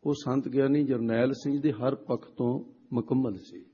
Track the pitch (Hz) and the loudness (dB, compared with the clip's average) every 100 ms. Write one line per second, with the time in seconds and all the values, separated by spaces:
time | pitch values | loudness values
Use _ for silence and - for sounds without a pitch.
0 | - 143 - 131 131 127 135 143 139 127 | -2 -2 0 -2 0 2 4 4 2 0
1 | 113 113 127 135 147 143 147 110 123 135 | 2 2 2 0 -2 0 0 0 -2 -2
2 | - 123 - - 120 127 - - _ 123 | -4 -6 -6 -4 -2 -2 -6 -18 _ -4
3 | - 131 127 95 - - - | 0 0 0 -4 -12 -20 -20